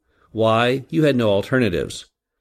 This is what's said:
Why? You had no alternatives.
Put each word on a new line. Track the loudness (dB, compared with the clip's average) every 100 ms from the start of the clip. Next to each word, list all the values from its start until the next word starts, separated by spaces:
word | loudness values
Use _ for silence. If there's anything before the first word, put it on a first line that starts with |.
| _ _ _
Why? | 0 2 2 0 -2 -4
You | 0
had | 0 2
no | 2
alternatives. | 0 0 0 0 -2 -6 -10 -18 _ _ _